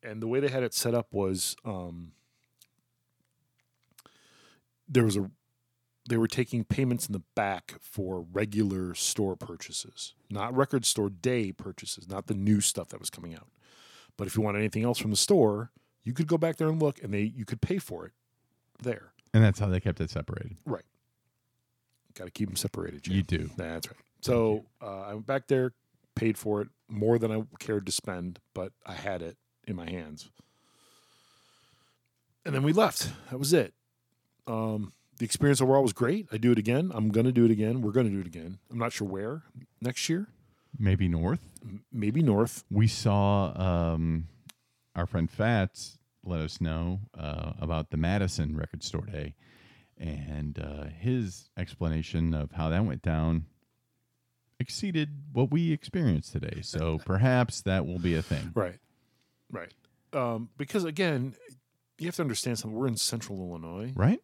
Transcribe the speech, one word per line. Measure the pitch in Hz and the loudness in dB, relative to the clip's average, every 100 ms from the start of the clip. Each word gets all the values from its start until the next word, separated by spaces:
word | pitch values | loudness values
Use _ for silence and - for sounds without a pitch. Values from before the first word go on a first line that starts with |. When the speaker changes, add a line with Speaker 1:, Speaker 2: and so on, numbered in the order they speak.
Speaker 1:
And | 117 107 | -10 -6
the | 113 | -2
way | 127 | 0
they | 139 | 0
had | 131 | 0
it | 123 | -2
set | - 120 | 0 2
up | 117 117 | 0 0
was, | 101 95 95 - - 113 | 0 0 0 -2 -6 -8
um, | 95 90 85 85 _ _ _ _ _ _ _ _ _ _ _ _ _ _ _ _ _ _ _ - _ _ _ - _ _ _ - | -8 -8 -12 -16 _ _ _ _ _ _ _ _ _ _ _ _ _ _ _ _ _ _ _ -20 _ _ _ -20 _ _ _ 2
there | 127 | 4
was | 113 101 | 6 4
a, | 95 _ _ _ _ _ _ _ - | -2 _ _ _ _ _ _ _ -2
they | 117 | 2
were | 113 | 2
taking | - 123 120 | 2 -2 -2
payments | 107 - 131 120 - | -2 0 0 0 -2
in | |
the | 101 - - | -6 -6 -4
back | 101 92 - - | -2 -4 -8 -20
for | - - 92 92 85 | -12 -8 -6 -6 -4
regular | 95 107 104 104 95 90 | -2 0 2 0 0 -4
store | 87 - - 98 90 | -2 -2 0 -2 -2
purchases, | - 85 - - - - - _ _ | -8 -12 -10 -10 -10 -14 -16 _ _
not | 101 110 131 | -6 -2 2
record | 139 139 110 | 2 2 0
store | - 101 | 0 -2
day | 95 123 123 101 | 0 0 0 -2
purchases, | - 98 85 - - 85 | -6 -12 -12 -12 -12 -8
not | 98 - | -10 -4
the | |
new | 104 101 104 | -2 4 4
stuff | - - 85 | 4 -2 -8
that | - | -10
was | 95 | -10
coming | - 85 82 | -10 -14 -14
out. | - _ _ - - - - - | -20 _ _ -20 -20 -20 -20 -8
But | 95 | -2
if | 110 | 0
you | |
want | 107 101 | 0 2
anything | 107 107 | 0 0
else | 117 120 | 0 0
from | 110 | 0
the | 104 | 0
store, | - 196 110 104 117 _ _ _ | 4 6 6 4 -6 _ _ _
you | - | -8
could | 123 156 | -2 0
go | 165 | 2
back | 165 156 | 2 0
there | 160 | 0
and | 160 | 2
look, | 151 139 | 0 0
and | 104 | -4
they, | 101 | 0
you | 107 123 107 | 0 -2 -8
could | 113 | -4
pay | - 143 | -2 -2
for | - 87 85 | -4 -12 -12
it | _ _ _ _ _ _ _ | _ _ _ _ _ _ _
there. | 127 98 - _ _ | -6 -6 -10 _ _
Speaker 2:
And | 110 | 6
that's | 110 98 | 6 4
how | 104 | 0
they | 92 | 0
kept | 95 85 | 0 -2
it | 78 | -4
separated. | 78 71 - - - - | -4 -6 -8 -10 -12 -8
Speaker 1:
Right. | 104 - _ _ _ _ _ _ _ _ _ _ _ _ | -8 -10 _ _ _ _ _ _ _ _ _ _ _ _
Gotta | - 90 | -16 -14
keep | - 104 | -6 -4
'em | 95 | -2
separated, | - - 85 73 | -4 -4 -8 -8
Jay. | - 95 | 0 0
Speaker 2:
You | |
do. | 90 80 78 - | 2 -2 -4 -6
Speaker 1:
That's | 82 82 - | -8 -8 -10
right. | - | -16
Speaker 2:
Thank | _ _ - | _ _ 0
Speaker 1:
So, | 123 113 107 - _ | 2 2 0 -4 _
Speaker 2:
you. | 110 | -12
Speaker 1:
uh, | 98 | -10
I | 98 | -10
went | 107 110 | -10 -4
back | 139 - | -6 2
there, | 135 127 _ _ _ _ - | 2 2 _ _ _ _ -2
paid | 113 107 | 0 0
for | 110 104 | -2 -2
it, | 104 _ _ | -4 _ _
more | 110 107 117 | 0 4 4
than | 110 | 2
I | 110 110 - | -2 -6 -10
cared | - 104 95 | -4 -4 -2
to | |
spend, | - - 90 90 90 _ - | -6 -6 -6 -8 -10 _ -10
but | 95 _ - | -10 _ -16
I | |
had | 95 101 92 | -8 -6 -6
it | 85 - _ _ - | -8 -14 _ _ -10
in | 92 | -8
my | 82 | -8
hands. | 90 78 76 - _ _ _ _ _ _ _ _ _ _ _ _ _ _ _ _ _ _ _ _ _ 175 | -10 -10 -16 -20 _ _ _ _ _ _ _ _ _ _ _ _ _ _ _ _ _ _ _ _ _ -4
And | 135 | 2
then | |
we | 143 | 4
left. | 175 226 - - - - | 6 4 2 -6 -8 -10
That | 123 | -4
was | 143 | 4
it. | 170 104 _ _ _ _ _ _ _ - | 4 4 _ _ _ _ _ _ _ -6
Um, | 110 110 107 98 - _ - | -2 -2 -2 -6 -12 _ -8
the | 117 | -4
experience | - 143 139 | 2 4 6
overall | 131 135 | 6 6
was | 131 | 6
great. | - 123 196 196 | 2 0 0 -2
I | 110 | 2
do | 120 | 4
it | 117 | 6
again. | 107 127 185 113 | 4 0 0 0
I'm | 107 | 2
gonna | 107 127 | 4 4
do | 123 117 | 6 6
it | |
again. | 107 107 127 | 6 2 0
We're | 107 | 2
gonna | 113 117 | 2 2
do | 98 | 0
it | 87 | -4
again. | 82 82 98 _ | -10 -12 -14 _
I'm | 117 | -4
not | 117 | -4
sure | - 101 | -2 -4
where | 95 107 156 - - - _ | -4 -6 -8 -12 -20 -20 _
next | 120 127 - | -6 -4 -2
year. | 165 208 - _ _ _ - | -2 -2 -12 _ _ _ 0
Speaker 2:
Maybe | 104 92 92 | 2 4 2
North. | 85 87 160 - - | 2 0 -2 -4 -18
Speaker 1:
M-, | - 98 _ | -16 -16 _
maybe | 123 104 131 | -2 0 4
North. | 156 101 117 - - | 4 6 4 -2 -2
Speaker 2:
We | 101 110 | 4 4
saw, | - 117 101 101 101 95 - 92 87 82 | 4 2 4 4 4 2 0 0 2 2
um, | 82 82 80 82 - - - _ _ _ - | 2 0 0 -4 -14 -20 -20 _ _ _ -4
our | 87 | -2
friend | 92 82 | 0 -2
Fats | - 110 113 95 - - - _ _ | 0 2 2 0 -4 -16 -16 _ _
let | 95 85 | -6 -4
us | 78 - | -4 -2
know, | 82 80 85 92 104 - | -2 0 -2 -4 -8 -10
uh, | 76 78 80 - | -8 -6 -6 -6
about | 78 80 76 | -4 -2 -2
the | 78 | -2
Madison | 82 101 92 - 78 78 | 0 0 0 -2 -2 -2
Record | 80 78 | -6 -8
Store | - 80 - | -8 -6 -6
Day, | 76 76 - _ - - - _ _ | -8 -10 -12 _ -20 -20 -20 _ _
and, | 80 73 71 73 76 76 | -8 -8 -8 -6 -6 -6
uh, | 76 73 73 | -8 -8 -10
his | 80 104 127 101 - - - | -6 -2 0 -2 -8 -14 -8
explanation | 87 - 85 78 78 85 82 | -8 -2 0 0 0 0 2
of | 80 73 | 0 -2
how | 85 80 | -2 0
that | 85 107 | 2 0
went | 69 | 0
down | 87 80 80 82 80 _ _ _ _ _ _ _ _ _ _ _ | 0 2 2 2 -2 _ _ _ _ _ _ _ _ _ _ _
exceeded | - - 202 165 151 147 147 | -8 -4 -2 0 -2 -4 -6
what | 123 127 | 0 2
we | 160 165 | 4 2
experienced | 151 - 190 147 78 - | 0 -2 0 2 2 0
today. | - - - | -6 -4 -8
So | - - 82 80 | -6 -2 0 0
Speaker 1:
<laughs> | - | 0
Speaker 2:
perhaps | 95 127 127 120 - | 4 6 4 2 -2
that | - 95 78 | 0 0 0
will | 90 | -2
be | 87 | 2
a | 82 | 2
thing. | - 76 76 87 | 0 -4 -2 -2
Speaker 1:
Right. | 92 90 _ _ _ _ _ _ _ | -2 -6 _ _ _ _ _ _ _
Right. | 104 85 _ _ _ _ | -12 -12 _ _ _ _
Um, | 143 120 113 117 - | -4 -2 -4 -8 -10
because, | 143 208 | -4 -2
again, | 170 156 180 139 131 - - - _ _ _ _ | -2 0 0 0 -2 -8 -20 -20 _ _ _ _
you | 160 | -8
have | 175 | -2
to | |
understand | 156 110 - 117 | -2 -2 -2 -4
something. | 110 110 | -6 -4
We're | 131 | -2
in | 110 | 0
central | - 117 - 98 | -2 -4 -8 -8
Illinois. | 90 85 80 90 117 131 | -8 -10 -10 -10 -8 2
Speaker 2:
Right? | 117 262 | 4 4